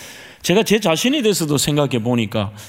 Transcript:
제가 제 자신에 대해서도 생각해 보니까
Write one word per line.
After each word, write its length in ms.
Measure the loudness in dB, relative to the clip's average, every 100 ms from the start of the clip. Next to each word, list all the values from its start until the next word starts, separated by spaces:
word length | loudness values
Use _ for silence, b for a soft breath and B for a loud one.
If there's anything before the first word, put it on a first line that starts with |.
| B B B B
제가 220 | 2 2
제 160 | 4 2
자신에 420 | 2 0 0 2
대해서도 360 | 2 0 0 0
생각해 420 | 0 2 2 0
보니까 520 | 0 0 0 -2 -4 B